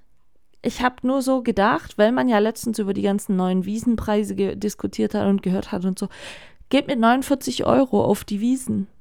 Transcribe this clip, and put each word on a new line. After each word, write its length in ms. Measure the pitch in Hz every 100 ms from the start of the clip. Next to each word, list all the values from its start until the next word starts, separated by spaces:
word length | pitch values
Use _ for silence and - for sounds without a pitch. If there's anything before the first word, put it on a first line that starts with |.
| - - _ - _ -
ich 220 | - -
hab 200 | 247 254
nur 200 | 254 269
so 180 | 262 262
gedacht, 560 | 233 196 208 302 - -
weil 140 | 214
man 180 | 254 254
ja 80 | 208
letztens 400 | 214 226 233 220
über 160 | 196
die 80 | 196
ganzen 340 | 202 202 - 185
neuen 300 | 185 185 185
Wiesenpreise 680 | 220 233 220 - 208 202 196
ge-, 200 | 196 196
diskutiert 600 | 208 - 196 - 214 208
hat 100 | 202
und 160 | 196
gehört 300 | 185 185 -
hat 120 | 185
und 140 | 190 185
so, 120 | 196 - - - - - -
geht 160 | 269 277
mit 140 | 240
neunundvierzig 680 | 226 254 269 277 - 247 -
Euro 380 | 247 262 208
auf 200 | - 208
die 160 | - 202
Wiesn. 460 | 233 262 - 214 196 _